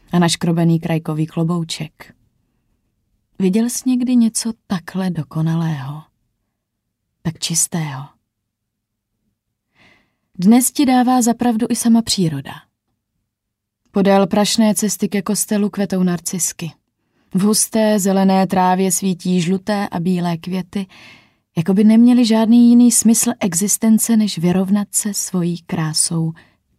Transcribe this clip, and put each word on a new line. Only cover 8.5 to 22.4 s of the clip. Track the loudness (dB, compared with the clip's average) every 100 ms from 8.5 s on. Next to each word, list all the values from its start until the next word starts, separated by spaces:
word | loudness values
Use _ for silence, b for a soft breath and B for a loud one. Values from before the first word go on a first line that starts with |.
| _ _ _ _ _ _ _ _ _ _ _ _ b b b b b _ 0
Dnes | 4 4 4
ti | 0 2
dává | 2 2 2
za | 0
pravdu | 0 -2 -2 -2
i | -2
sama | 2 2
příroda. | 2 -2 -2 -4 -10 -16 -20 _ _ _ _ _ _ _ _ _ _ _ _
Podél | 0 2 2 2
prašné | 0 0 2 0 0
cesty | -4 -4 -4
ke | -4
kostelu | -4 -4 -4 -2 -2
kvetou | -4 -4 -2
narcisky. | -2 -2 -6 -6 -6 -8 -14 -16 _ _ _ _ _ -2
V |
husté | 0 0 0 0 2 2
zelené | 0 2 2 2 2
trávě | 0 2 2 0
svítí | -2 -4 -4 -2 -2
žluté | 0 -4 -4 -6 -6
a | -4
bílé | -2 -2 -2 -6
květy, | -6 -8 -8 -8 -10 B B B B B _ -4
jako | 0
by | 4
neměly | 6 6 6 6 4
žádný | 2